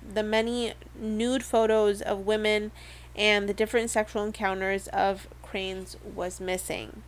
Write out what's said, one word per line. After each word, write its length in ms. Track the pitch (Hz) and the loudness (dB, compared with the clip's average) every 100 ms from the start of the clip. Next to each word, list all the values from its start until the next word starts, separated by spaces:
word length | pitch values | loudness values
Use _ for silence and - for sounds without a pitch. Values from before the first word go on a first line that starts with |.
| - | -4
the 100 | 202 | -2
many 500 | 214 220 226 240 233 - - - | 2 2 2 0 -2 -6 -16 -10
nude 480 | 220 214 233 262 | -4 0 2 2
photos 580 | 240 233 226 220 214 202 | 2 4 6 6 4 2
of 240 | - 202 196 | -2 -2 0
women 460 | 214 214 214 214 - - - - - | 2 4 2 0 -10 -18 -18 -16 0
and 340 | 214 208 202 | 4 4 2
the 40 | |
different 360 | 202 214 240 226 | 0 2 2 2
sexual 340 | 226 214 226 | 0 0 0
encounters 640 | 208 214 208 190 190 196 196 | -2 0 -2 0 0 -2 -2
of 380 | - 196 196 - - | 2 2 2 -6 -18
Crane's 560 | - 202 190 190 185 - | -8 -6 -4 -6 -10 -12
was 360 | - 202 180 180 | -12 -6 -6 -6
missing. 640 | 185 185 - - 107 226 | -4 -4 -2 -6 -8 -14